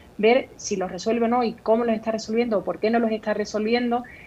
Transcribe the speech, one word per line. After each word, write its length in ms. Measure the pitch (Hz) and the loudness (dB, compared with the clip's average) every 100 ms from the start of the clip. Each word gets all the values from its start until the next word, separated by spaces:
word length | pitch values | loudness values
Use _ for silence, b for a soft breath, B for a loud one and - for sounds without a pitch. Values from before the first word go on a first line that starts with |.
| B - | B 0
ver 300 | 214 254 - - | 4 4 2 -8
si 220 | - 196 | -6 -4
los 120 | 185 | -4
resuelve 360 | 180 - 233 233 | -4 -2 0 2
o 20 | |
no 160 | 240 | 2
y 100 | 233 | 0
cómo 300 | - - 226 | -2 2 2
los 120 | 233 220 | 2 0
está 160 | 226 | -2
resolviendo 480 | 220 220 220 240 202 | -4 -2 -2 0 0
o 40 | |
por 160 | 185 170 | -2 -2
qué 100 | 214 | 0
no 100 | 233 | 2
los 120 | 226 | 2
está 220 | 214 214 | -2 -2
resolviendo, 720 | 208 202 214 214 233 240 240 247 B | -4 -2 -2 0 0 0 -2 -4 B